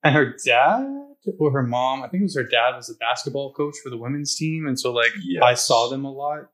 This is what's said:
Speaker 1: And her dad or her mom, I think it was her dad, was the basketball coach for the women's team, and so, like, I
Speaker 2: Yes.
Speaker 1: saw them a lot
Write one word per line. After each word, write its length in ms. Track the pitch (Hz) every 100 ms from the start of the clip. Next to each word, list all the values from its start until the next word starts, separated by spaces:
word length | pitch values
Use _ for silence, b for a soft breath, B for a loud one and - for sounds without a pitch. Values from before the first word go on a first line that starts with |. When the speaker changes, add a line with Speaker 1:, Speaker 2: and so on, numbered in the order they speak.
Speaker 1:
And 120 | 156
her 200 | 143 131 -
dad 440 | 131 120 143 220 277 277 285 285 - 190
or 140 | 151
her 100 | 139
mom, 400 | 123 120 127 135
I 60 | 127
think 140 | 180
it 20 |
was 100 | 196
her 80 | 147
dad, 320 | 123 120 120
was 140 | 127 -
the 60 | 113
basketball 540 | 117 123 - 127 139
coach 240 | - 147 147
for 60 | 135
the 80 | 120
women's 360 | 120 143 143
team, 320 | - 156 160 151
and 140 | 127
so, 100 | 123
like, 200 | 120 117 104 90 90
I 80 | 123
Speaker 2:
Yes. 140 | 123 -
Speaker 1:
saw 220 | 120 120
them 160 | 135 139
a 40 |
lot 360 | 135 143 151 135